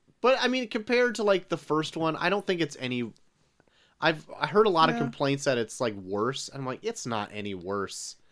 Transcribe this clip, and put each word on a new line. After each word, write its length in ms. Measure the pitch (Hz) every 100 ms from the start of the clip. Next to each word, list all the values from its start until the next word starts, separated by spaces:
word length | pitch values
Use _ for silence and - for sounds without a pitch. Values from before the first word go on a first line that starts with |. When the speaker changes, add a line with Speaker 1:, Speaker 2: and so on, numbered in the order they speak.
| _ _
Speaker 1:
but, 160 | 247 262
I 80 | 247
mean, 180 | 254 233
compared 480 | 240 214 247 247 220
to, 80 |
like, 260 | 208 190 -
the 80 | 165
first 400 | - 156 156 -
one, 180 | 160 156
I 140 | 170
don't 160 | 202 196
think 160 | 180
it's 160 | 160 -
any, 320 | 127 123 117 - _ _ _ _ _ _ _ _
I've, 240 | 156 160 - -
I 60 | 156
heard 200 | 190 220
a 20 |
lot 200 | 170 160
of 60 | 233
Speaker 2:
Yeah. 60 |
Speaker 1:
complaints 440 | 127 - 139 139 139
that 120 | 123
it's, 240 | 113 -
like, 140 | 120 101
worse. 540 | 92 101 117 139 -
I'm 100 | 139 131
like, 140 | 123
"It's 240 | 214 233 127
not 240 | 113 104
any 220 | 104 104 92
worse." 600 | 87 101 95 - - - _